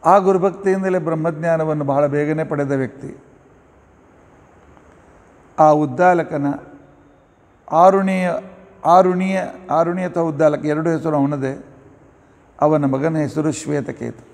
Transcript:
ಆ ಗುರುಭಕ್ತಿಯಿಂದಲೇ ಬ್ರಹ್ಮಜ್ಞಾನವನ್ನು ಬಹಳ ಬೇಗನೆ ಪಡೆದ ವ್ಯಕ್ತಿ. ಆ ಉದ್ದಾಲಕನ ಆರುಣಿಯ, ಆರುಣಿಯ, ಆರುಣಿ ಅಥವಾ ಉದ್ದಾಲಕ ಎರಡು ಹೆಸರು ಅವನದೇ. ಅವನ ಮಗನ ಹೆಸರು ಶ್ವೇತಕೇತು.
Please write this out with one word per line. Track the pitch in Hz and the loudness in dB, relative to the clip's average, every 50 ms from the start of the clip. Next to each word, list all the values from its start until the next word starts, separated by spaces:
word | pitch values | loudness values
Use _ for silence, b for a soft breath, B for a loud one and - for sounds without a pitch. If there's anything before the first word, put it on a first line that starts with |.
| - | 4
ಆ | 160 180 202 | 6 4 6
ಗುರುಭಕ್ತಿಯಿಂದಲೇ | 190 190 196 185 170 196 175 - - 185 185 190 190 190 185 180 | 6 4 2 2 2 0 -2 -2 -2 0 0 0 0 -2 -2 -2
ಬ್ರಹ್ಮಜ್ಞಾನವನ್ನು | 160 160 160 160 156 170 160 151 160 170 165 160 160 156 151 151 147 | -2 -2 -4 -2 -2 -4 -4 -4 -2 -2 0 0 0 -2 -2 -4 -2
ಬಹಳ | 139 139 139 147 | -2 0 0 0
ಬೇಗನೆ | 143 139 147 147 147 156 151 160 | 0 0 -2 -2 -2 -2 -4 -4
ಪಡೆದ | 139 151 143 143 139 143 | -4 -4 -4 -2 -2 -2
ವ್ಯಕ್ತಿ. | 135 135 123 - - - - - - - - - _ _ - - _ _ _ _ _ _ _ _ _ _ _ _ _ - - - - - _ - - _ - - - _ - - - - - - - _ _ _ - - - - - | -2 -2 -4 -6 -12 -16 -16 -16 -18 -20 -20 -20 _ _ -20 -20 _ _ _ _ _ _ _ _ _ _ _ _ _ -20 -20 -20 -20 -20 _ -20 -20 _ -20 -20 -20 _ -20 -20 -20 -20 -20 -20 -20 _ _ _ -20 -20 -20 0 4
ಆ | 156 156 | 4 6
ಉದ್ದಾಲಕನ | 151 151 151 143 123 123 180 180 180 170 160 - 156 151 143 143 139 - - - - - - - - _ _ _ _ _ _ _ _ _ _ _ _ _ _ - - | 6 4 2 -2 -2 2 4 4 4 2 0 -4 -4 -4 -4 -4 -4 -6 -10 -18 -20 -20 -20 -20 -20 _ _ _ _ _ _ _ _ _ _ _ _ _ _ -2 2
ಆರುಣಿಯ, | 156 175 190 196 196 196 190 190 185 185 180 165 - 190 - - - - - - - - | 4 6 6 6 4 0 0 -2 -2 -2 -2 -4 -4 -8 -12 -20 -20 -20 -20 -20 -6 0
ಆರುಣಿಯ, | 156 170 185 190 185 180 180 185 190 190 190 180 - - - - - | 4 6 6 6 4 2 0 -2 -2 -2 -4 -4 -6 -10 -16 -8 -4
ಆರುಣಿ | - 156 170 170 175 185 185 | 0 0 0 0 -2 -4 -6
ಅಥವಾ | 180 170 175 165 | -4 -2 -2 -2
ಉದ್ದಾಲಕ | 165 156 143 160 151 147 143 - | -2 -2 2 2 2 2 0 -2
ಎರಡು | 151 147 151 160 170 | -4 -4 -2 0 -2
ಹೆಸರು | 165 156 143 165 151 | -2 -2 -2 -2 0
ಅವನದೇ. | 147 139 139 147 143 135 131 135 - - - - - - - - - - - _ _ _ _ _ _ _ _ _ - | 0 0 0 -2 -4 -4 -6 -6 -8 -14 -20 -20 -20 -20 -20 -20 -20 -20 -20 _ _ _ _ _ _ _ _ _ 0
ಅವನ | - 151 156 151 147 | 2 2 2 2 2
ಮಗನ | 139 135 135 139 160 160 | 0 -2 0 -2 -2 -2
ಹೆಸರು | 160 151 135 - 151 151 156 151 | -2 -4 -4 -4 -2 -2 -2 -2
ಶ್ವೇತಕೇತು. | - - - 147 143 135 - 127 - 117 117 - - - - | -4 -6 -6 -4 -4 -4 -6 -10 -10 -10 -10 -10 -12 -18 -20